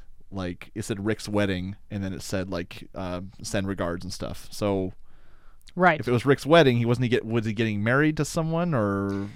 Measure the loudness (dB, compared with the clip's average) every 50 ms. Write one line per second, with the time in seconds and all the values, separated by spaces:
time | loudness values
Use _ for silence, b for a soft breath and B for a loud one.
0 | b b -16 -16 -14 -12 -8 -6 -6 -6 -8 -10 -14 -12 -10 -8 -6 -6 -6 -2
1 | -2 -2 -2 -4 -4 -2 0 2 2 2 0 -2 -4 -6 -10 -12 -12 -8 -6 -6
2 | -4 -4 -6 -8 -6 -4 -4 -4 -4 -4 -4 -6 -6 -8 -12 -14 -16 -12 -10 -8
3 | -6 -6 -6 -6 -8 -10 -14 -12 -8 -4 -4 -2 -2 -2 -2 -2 -2 -2 -4 -4
4 | -6 -8 -8 -8 -8 -8 -8 -10 -12 -12 -6 -2 0 0 2 0 0 -2 -6 -10
5 | -14 -16 -16 -16 -16 -18 -18 -18 -18 -18 -18 -18 -18 -8 0 4 4 6 4 4
6 | 2 2 2 4 4 4 4 4 6 8 8 8 10 8 6 6 4 2 2 2
7 | 2 2 2 2 2 2 0 0 0 0 0 0 0 0 0 0 2 2 4 4
8 | 4 4 2 0 -2 -2 -2 -2 -2 0 0 0 0 0 2 2 2 2 2 0
9 | 0 0 -2 -2 -4 -6 -10